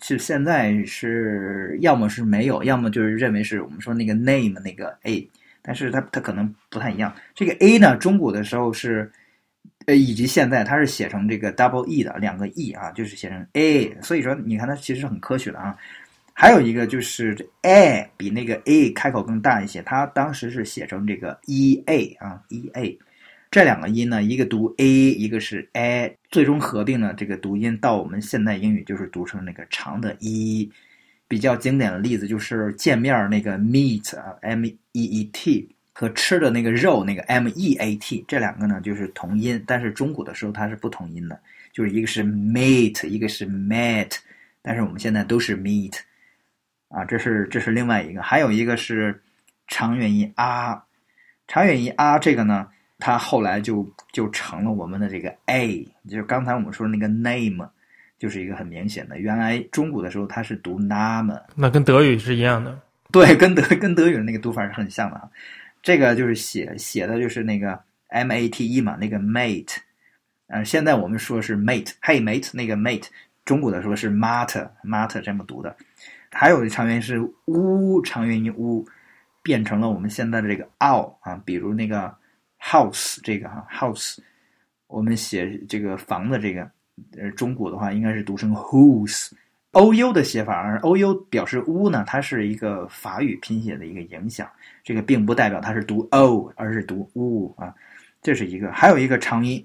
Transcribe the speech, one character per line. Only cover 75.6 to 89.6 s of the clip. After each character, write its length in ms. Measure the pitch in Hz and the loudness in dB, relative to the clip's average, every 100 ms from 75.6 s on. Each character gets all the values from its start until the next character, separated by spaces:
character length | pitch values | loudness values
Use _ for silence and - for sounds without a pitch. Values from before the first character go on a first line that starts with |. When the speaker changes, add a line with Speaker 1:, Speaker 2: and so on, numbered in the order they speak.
Speaker 1:
的。 120 | 78 - _ _ - - _ | -14 -16 _ _ -20 -20 _
还 200 | - 147 | 4 6
有 140 | 165 | 6
一 40 | 110 | 2
长 180 | 117 117 | -2 0
元 100 | 117 | 0
音 60 | |
是 160 | 113 120 117 - - | -2 -4 -6 -8 -2
乌， 560 | 170 190 190 190 190 | 0 2 2 2 2
长 260 | 180 120 113 | 0 -2 0
元 160 | 113 | 0
音 100 | 113 | -2
乌， 320 | 110 117 113 110 - _ _ _ _ | -2 -2 -2 -6 -18 _ _ _ _
变 220 | - 123 | -2 0
成 160 | 107 104 | 0 0
了 80 | 113 | 0
我 100 | 98 | -2
们 120 | 104 | -4
现 200 | 104 117 | -4 -2
在 120 | 113 | -2
的 40 | 107 | -2
这 80 | |
个 140 | 101 - _ | -4 -6 _
ow 320 | 139 120 - - | 2 2 0 -10
啊， 180 | 92 90 | -14 -12
比 100 | 95 | -8
如 180 | 87 101 | -6 -4
那 140 | 107 110 | -4 -2
个 260 | 104 92 - _ _ _ _ | -4 -6 -12 _ _ _ _
house 560 | - 160 110 - - - | 2 4 4 0 -8 -8
这 140 | - 104 | -6 -6
个 100 | - | -6
啊， 180 | - - | -14 -14
house， 500 | - 127 107 - - _ _ _ _ _ _ _ | -6 -6 -4 -10 -12 _ _ _ _ _ _ _
我 140 | 110 | -4
们 140 | 110 113 | -2 -2
写 420 | - 98 92 104 98 | -4 -6 -6 -8 -8
这 120 | 107 | -6
个 160 | 101 95 | -6 -8
房 340 | - 90 104 | -8 -6 -2
子 80 | 127 | -2
这 140 | 104 | -4
个， 180 | 90 85 _ _ - - - | -6 -12 _ _ -20 -20 -12
呃， 100 | 101 | -12
中 200 | - 123 | -6 -6
古 140 | 123 95 | -4 -6
的 80 | 92 | -6
话 160 | 101 | -4
应 80 | 104 | -2
该 100 | 110 | -2
是 100 | 110 | -4
读 140 | 101 98 | -6 -4
成 180 | 110 | -2
whose。 760 | 107 - 135 143 117 104 - - - _ _ | -4 2 8 8 8 0 -6 -10 -16 _ _